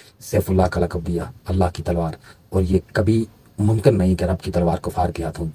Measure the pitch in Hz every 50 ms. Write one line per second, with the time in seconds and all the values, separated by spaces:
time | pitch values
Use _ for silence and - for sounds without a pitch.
0 | - - _ _ - - - 98 85 - 95 92 92 90 - 90 90 85 - 87
1 | 82 87 85 85 85 - - - - - 92 92 90 87 - - - 95 87 85
2 | 82 80 78 - - - - - _ _ - 95 95 87 95 92 - - - 110
3 | 98 101 113 113 113 - - - _ - _ - 104 104 110 110 - - 101 98
4 | 92 92 92 85 95 87 87 - - 98 - 87 87 85 82 82 - 90 - 90
5 | 87 85 - - 82 80 78 - 85 80